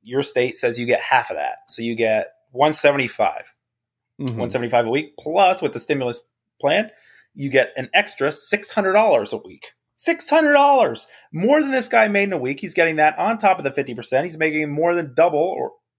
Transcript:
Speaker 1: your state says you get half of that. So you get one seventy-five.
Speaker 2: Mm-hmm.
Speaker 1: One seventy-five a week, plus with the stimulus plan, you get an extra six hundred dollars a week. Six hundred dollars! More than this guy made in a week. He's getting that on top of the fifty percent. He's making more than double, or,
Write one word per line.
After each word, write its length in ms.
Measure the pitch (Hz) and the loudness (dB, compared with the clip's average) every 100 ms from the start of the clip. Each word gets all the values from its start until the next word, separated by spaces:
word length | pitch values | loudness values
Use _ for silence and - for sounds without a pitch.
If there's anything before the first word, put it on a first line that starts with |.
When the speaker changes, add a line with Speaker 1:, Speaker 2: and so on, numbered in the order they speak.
Speaker 1:
your 200 | - 131 | -6 -4
state 320 | 139 127 127 - | -2 0 -2 -2
says 240 | 120 113 | -2 -2
you 60 | 120 | -2
get 140 | 117 | -2
half 300 | - 127 - | 2 0 0
of 60 | 80 | -4
that. 220 | 67 - - | -6 -8 -10
So 140 | - | -6
you 140 | 117 113 | -4 0
get 380 | 110 107 90 - _ | 0 0 -2 -10 _
one 220 | 127 151 | 0 2
seventy-five. 800 | 151 147 139 123 - 98 76 - _ _ _ _ _ _ - | 4 4 2 -2 -2 -2 -2 -12 _ _ _ _ _ _ -10
Speaker 2:
Mm-hmm. 180 | 135 113 | -6 -4
Speaker 1:
One 120 | 120 | -4
seventy-five 360 | 123 120 120 113 | -4 0 2 2
a 40 | |
week, 240 | 139 156 - | -2 -4 -10
plus 440 | 151 180 185 185 | -4 2 2 2
with 120 | 147 | -2
the 60 | 165 | -4
stimulus 400 | - 143 123 117 - _ _ _ | -4 -2 -2 -6 -12 _ _ _
plan, 320 | 143 180 226 - _ _ _ | 0 0 -2 -10 _ _ _
you 160 | - 139 | -10 0
get 220 | 135 120 - | 2 2 -2
an 120 | 127 | -2
extra 380 | 185 208 - 139 | 0 0 -2 -4
six 400 | 143 - 208 - | -2 -4 -4 -4
hundred 220 | - 190 | -2 2
dollars 380 | 196 220 131 104 | 4 4 2 0
a 40 | 113 | -6
week. 360 | - - - _ _ - | -10 -20 -20 _ _ -6
Six 340 | - 339 - | -4 -2 0
hundred 240 | 311 302 | 2 4
dollars! 540 | 294 285 269 180 117 - - _ | 4 6 4 2 -2 -12 -18 _
More 300 | 156 214 302 | -4 2 2
than 100 | 277 | 2
this 160 | 262 - | -2 0
guy 200 | 233 214 | 2 2
made 160 | 202 | 2
in 100 | 202 | 0
a 40 | 175 | -2
week. 220 | 127 147 | -4 -6
He's 140 | 190 | -4
getting 220 | 175 165 156 | 0 0 2
that 200 | 151 156 | 2 2
on 180 | 185 226 | -2 0
top 200 | 208 185 | 2 2
of 40 | |
the 80 | 143 | 0
fifty 220 | 143 131 | -4 -4
percent. 320 | 117 - 131 175 | -8 -2 -2 -2
He's 120 | 160 | -2
making 340 | 160 156 151 | -2 -2 -4
more 220 | 147 170 175 | -2 0 0
than 180 | 151 | -2
double, 260 | 127 165 151 | 2 2 2
or, 320 | 175 - - - _ | -2 -4 -8 -12 _